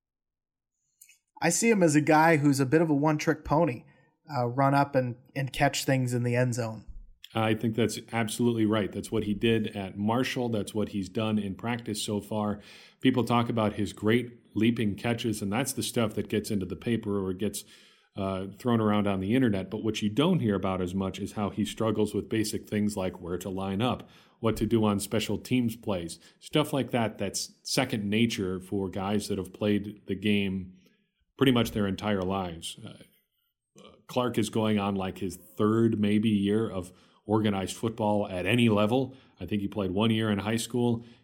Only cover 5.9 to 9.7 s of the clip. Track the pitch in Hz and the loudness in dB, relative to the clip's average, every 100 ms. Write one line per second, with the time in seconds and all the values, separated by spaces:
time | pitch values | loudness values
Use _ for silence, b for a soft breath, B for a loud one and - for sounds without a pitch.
5.9 | 131 127 123 120 120 127 120 113 110 - | 2 2 0 0 2 0 -2 -6 -8 -14
6.9 | - - _ - 113 110 113 117 110 110 | -18 -18 _ -8 -2 0 0 0 0 0
7.9 | 113 - 117 107 - 120 113 107 110 98 | -2 -6 -4 -2 0 0 2 2 2 0
8.9 | 101 - 110 104 104 117 113 104 | -6 -4 -4 -2 0 2 2 0